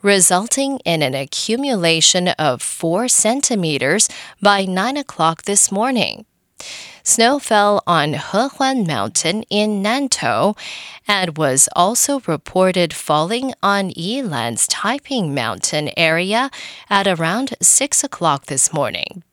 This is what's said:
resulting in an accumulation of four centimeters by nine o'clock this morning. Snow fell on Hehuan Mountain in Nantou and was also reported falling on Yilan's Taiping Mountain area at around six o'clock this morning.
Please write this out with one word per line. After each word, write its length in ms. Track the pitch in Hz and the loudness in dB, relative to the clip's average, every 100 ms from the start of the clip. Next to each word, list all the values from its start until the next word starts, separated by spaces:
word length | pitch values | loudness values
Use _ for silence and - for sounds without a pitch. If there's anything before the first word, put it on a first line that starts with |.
resulting 720 | 202 202 180 180 220 - 277 269 - | 2 4 4 2 0 -2 -2 -2 -2
in 160 | 165 | 0
an 140 | 143 131 | 0 -2
accumulation 1120 | 135 - - 226 277 226 170 165 - - 180 - | -6 -8 -4 -2 0 0 2 4 4 4 0 0
of 240 | 156 123 | 0 0
four 460 | - - 165 175 247 | -6 -4 -2 0 0
centimeters 1000 | - 214 254 - 226 165 143 127 185 - - - - | 2 2 0 0 0 0 0 0 2 0 -2 -18 0
by 260 | 208 202 190 | 4 4 2
nine 320 | 185 214 285 | -2 -2 -4
o'clock 460 | 277 - 160 165 | -8 0 0 0
this 280 | - 196 - | -2 0 2
morning. 560 | 196 247 254 151 - - _ _ _ - - - - | 0 0 0 -2 -4 -18 _ _ _ -16 -16 -18 -8
Snow 380 | - - 233 285 | -2 4 4 2
fell 420 | - 214 208 208 - | 2 4 4 2 2
on 260 | 170 151 | 2 2
Hehuan 720 | 151 - 190 269 - 262 269 180 | -2 -2 -2 -2 0 0 0 0
Mountain 580 | 135 101 - 160 202 - | 0 -2 -2 -2 -4 -2
in 320 | 208 214 208 | 0 0 0
Nantou 720 | 196 254 277 - 127 110 170 214 - - - - - | 0 0 0 -2 0 2 0 -2 -10 -16 -16 -16 -2
and 300 | 202 180 151 | 0 0 0
was 300 | 156 135 - - | 0 2 2 4
also 440 | 180 240 - 277 - | 2 2 0 -2 -2
reported 680 | 151 - 185 185 185 170 | -4 -2 2 2 2 0
falling 600 | - - 151 160 233 262 - | -2 0 0 2 -2 -4 -2
on 260 | 196 202 190 | 0 0 -2
Yilan's 760 | - 170 254 247 139 117 113 - | -4 -6 -4 -4 -4 -4 -2 -4
Taiping 680 | - 202 277 - 262 165 | -2 -2 -4 -4 -4 -2
Mountain 560 | 139 113 98 - 151 151 - | -2 -4 -4 -4 -2 -4 0
area 540 | 165 160 185 220 269 - - - - | 2 2 0 -2 -2 -6 -16 -18 -2
at 200 | 202 196 | 0 2
around 480 | 170 165 202 269 - | 0 0 -2 -2 0
six 420 | - - 277 - | 2 2 2 -2
o'clock 420 | 180 - 170 139 - | -4 0 0 0 -2
this 260 | 139 - | -2 -2
morning. 500 | 151 123 87 - 185 _ | 0 -2 -2 -8 -10 _